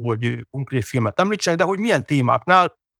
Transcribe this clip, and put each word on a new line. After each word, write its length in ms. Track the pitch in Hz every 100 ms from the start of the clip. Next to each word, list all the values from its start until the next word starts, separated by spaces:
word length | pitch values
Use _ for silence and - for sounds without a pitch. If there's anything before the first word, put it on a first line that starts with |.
hogy 440 | 120 110 117 120 113
konkrét 360 | 135 135 135 110
filmet 340 | 127 107 -
említsenek, 400 | 190 208 - 165
de 60 | 180
hogy 140 | 196
milyen 260 | 226 165 -
témáknál, 720 | 143 123 120 - 185 175 - _ _